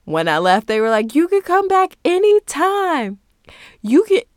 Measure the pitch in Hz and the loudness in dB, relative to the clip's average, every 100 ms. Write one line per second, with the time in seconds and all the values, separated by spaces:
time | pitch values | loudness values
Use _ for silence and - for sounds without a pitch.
0 | - 156 165 156 180 190 214 220 220 220 | -8 -4 -2 0 2 0 0 -2 0 -2
1 | 220 285 349 392 381 370 392 381 370 - | -2 -2 0 0 0 -2 2 2 0 -2
2 | - 359 415 415 - 285 370 403 370 302 | -2 0 2 2 0 -4 -2 0 -2 -4
3 | 208 196 _ _ - - - _ 208 269 | -6 -10 _ _ -20 -20 -20 _ 0 2
4 | 427 392 - | 2 0 -2